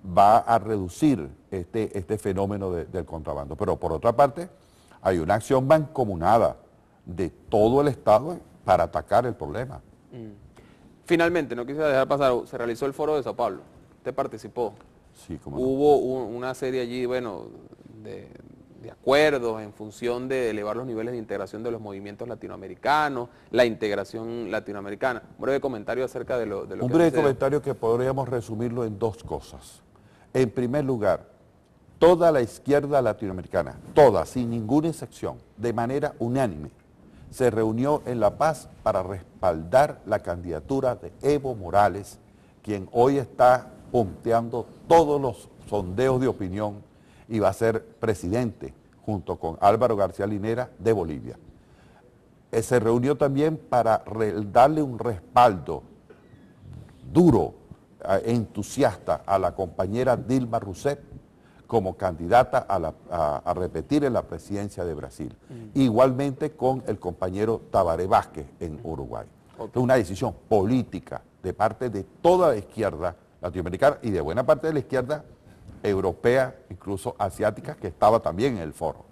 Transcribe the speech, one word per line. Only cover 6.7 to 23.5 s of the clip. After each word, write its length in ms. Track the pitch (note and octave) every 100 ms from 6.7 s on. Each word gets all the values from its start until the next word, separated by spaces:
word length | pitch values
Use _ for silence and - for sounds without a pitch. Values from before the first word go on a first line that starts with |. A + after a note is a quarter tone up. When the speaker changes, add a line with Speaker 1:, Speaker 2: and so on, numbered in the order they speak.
| _ _ _ -
Speaker 1:
de 240 | F2+ F2
todo 520 | - - A2 A2 C3+
el 80 | D3
Estado 500 | A#2+ - G#2+ C#3+ F3 - -
para 220 | - F#2 E2+
atacar 420 | E2+ - G#2 B2
el 80 | G#2
problema. 460 | D2 G2 C3 - - _ _
Speaker 2:
Mm. 340 | B2 A2 G2+ - - - - - -
Finalmente, 520 | - E3+ E3+ F3 C3+ A#2+
no 100 | A#2+
quisiera 240 | C#3+ D3+
dejar 180 | C3+ C3
pasar, 260 | C#3+ C3+ B2 -
se 120 | B2+
realizó 280 | A#2 A#2 C#3
el 60 |
foro 220 | C#3 D3+ D3+
de 60 |
Sao 140 | A#2 G#2
Paulo, 260 | A2+ F#2 - - - _
usted 160 | B2+
participó. 600 | B2+ C3+ A2 G#2+ B2 A2+ G2+ - _ _
Speaker 1:
Sí, 260 | - - D#2
cómo 160 | - D2
no. 60 |
Speaker 2:
Hubo 340 | B2+ C3+ D3 C#3
un, 380 | B2 C3 A2 A#2+
una 180 | B2+ B2+
serie 260 | C3 C3
allí, 240 | A#2+ B2 B2
bueno, 400 | B2+ A#2+ F2 A1 - - - - A2
de, 240 | G#2+ G2 - - - - - -
de 100 | -
acuerdos 680 | - - C#3 D3+ C#3+ A#2 A2
en 100 | G#2+
función 560 | - G#2+ - A#2+ B2 C3
de 220 | C3 A#2+
elevar 260 | G#2+ G#2 G#2+
los 120 | C3
niveles 260 | A2 A2+
de 60 | B2
integración 420 | A2 G2+ G2 A2
de 80 | A#2+
los 100 | A2+
movimientos 480 | G#2 G2 G2+ G#2 A#2+
latinoamericanos, 1000 | A2 - F#2+ F#2+ F2+ B2 D3+ D3 C3 C3 - -